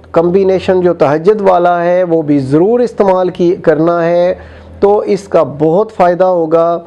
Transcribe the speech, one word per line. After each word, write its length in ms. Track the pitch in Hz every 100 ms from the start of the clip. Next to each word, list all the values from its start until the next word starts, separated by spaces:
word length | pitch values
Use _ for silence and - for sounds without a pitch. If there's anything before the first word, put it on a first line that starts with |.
| -
کمبینیشن 680 | 170 175 190 190 185 185 185
جو 120 | 175
تہجد 480 | 170 147 156 170 214
والا 420 | 196 180 175 175
ہے 200 | 175 180
وہ 180 | 180 165
بھی 180 | 147 147
ضرور 400 | 131 151 190 240
استعمال 500 | 233 - 202 185 180
کی، 260 | 175 175 185
کرنا 500 | 165 151 170 170 170
ہے 300 | 175 180 185 - - - -
تو 180 | 202 208
اس 300 | 208 196 -
کا 160 | 170
بہت 480 | 143 143 156 175 214
فائدہ 320 | - 180 175
ہوگا۔ 560 | 185 180 160 165 170 170